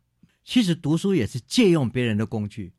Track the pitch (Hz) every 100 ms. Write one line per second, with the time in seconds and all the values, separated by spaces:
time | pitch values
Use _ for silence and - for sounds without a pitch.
0 | _ _ _ _ - 254 190 170 139 160
1 | 196 180 98 120 - - 202 165 120 127
2 | 120 104 110 113 104 - 90